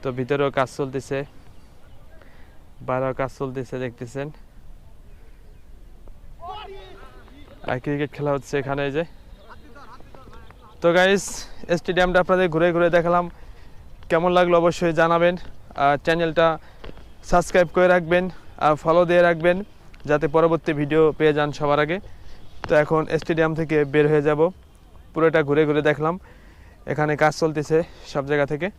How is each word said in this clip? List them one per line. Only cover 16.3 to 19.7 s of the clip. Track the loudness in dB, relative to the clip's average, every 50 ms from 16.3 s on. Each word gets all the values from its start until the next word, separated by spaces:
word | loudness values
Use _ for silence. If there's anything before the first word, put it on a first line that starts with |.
| 2 2 2 2 2 -2 -8 -18 -20 -16 -16 -16 -14 -16 -18 -18 -20 -20 -4 2
সাবস্ক্রাইব | 2 2 2 4 2 2 2 2 2
করে | 2 4 4 4
রাখবেন, | 2 2 2 0 0 0 -2 -8 -12 -18 -18 -8 -2 0
আর | 0 0 2 0
ফলো | 2 4 4 4 4
দিয়ে | 4 4 4 4
রাখবেন, | 2 2 2 0 0 0 -4 -10